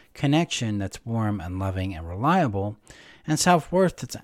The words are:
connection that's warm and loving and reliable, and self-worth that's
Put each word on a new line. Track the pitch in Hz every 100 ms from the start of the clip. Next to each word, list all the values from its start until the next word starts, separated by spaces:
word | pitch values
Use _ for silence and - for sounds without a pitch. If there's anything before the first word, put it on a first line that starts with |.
| _
connection | - 139 143 - - 113 104
that's | 95 -
warm | 120 113 107 101
and | 85 92
loving | 95 92 95
and | 82 85
reliable, | 92 139 185 139 98 104 107 - - - - -
and | 151
self-worth | 185 175 - 180 180 -
that's | 123 -